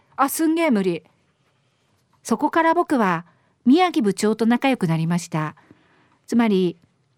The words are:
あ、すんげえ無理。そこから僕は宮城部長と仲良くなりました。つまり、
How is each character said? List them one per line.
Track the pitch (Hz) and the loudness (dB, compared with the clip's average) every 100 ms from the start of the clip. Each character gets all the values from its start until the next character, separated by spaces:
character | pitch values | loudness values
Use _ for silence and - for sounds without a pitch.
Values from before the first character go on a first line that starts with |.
| _ | _
あ、 | - 269 | -4 -2
す | - 320 | 0 0
ん | |
げ | 330 330 | 2 2
え | |
無 | 208 | 0
理。 | 190 170 - _ _ _ _ _ _ _ _ _ _ _ | 0 -4 -10 _ _ _ _ _ _ _ _ _ _ _
そ | - 226 | -6 -2
こ | 302 | 0
か | 339 | 2
ら | 330 | 2
僕 | 330 349 269 | 2 0 0
は | 196 170 - _ _ _ | 0 -2 -8 _ _ _
宮 | 240 320 359 | 2 4 2
城 | 320 | 0
部 | 202 | -2
長 | 190 214 220 | 0 -2 0
と | |
仲 | 226 240 277 | 0 0 0
良 | 254 | 0
く | 165 | -2
な | 160 | -2
り | 160 | -2
ま | 170 | -4
し | - | -4
た。 | 160 156 - _ _ _ _ _ _ - | -6 -6 -10 _ _ _ _ _ _ -4
つ | 240 | 0
ま | 226 | 0
り、 | 190 180 165 _ _ _ | 0 -2 -4 _ _ _